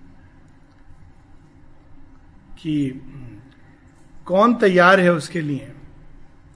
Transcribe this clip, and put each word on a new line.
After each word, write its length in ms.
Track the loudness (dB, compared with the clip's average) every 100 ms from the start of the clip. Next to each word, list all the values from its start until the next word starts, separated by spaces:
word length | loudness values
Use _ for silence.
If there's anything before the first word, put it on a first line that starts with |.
| -20 -20 -20 -20 -20 -20 -20 -20 -20 -20 -20 -20 -20 -20 -20 -20 -20 -20 -20 -20 -20 -20 -20 -20 -20 -14
कि 440 | -6 -4 -4 -8 -16 -18 -18 -20 -20 -20 -20 -20 -20 -20 -20 -20 -4
कौन 280 | 2 2
तैयार 460 | 2 2 4 6 6
है 120 | 4
उसके 280 | 0 -4 -8
लिए, 320 | -6 -6 -10 -18 -20 -20 -20 -20 -20 -20 -20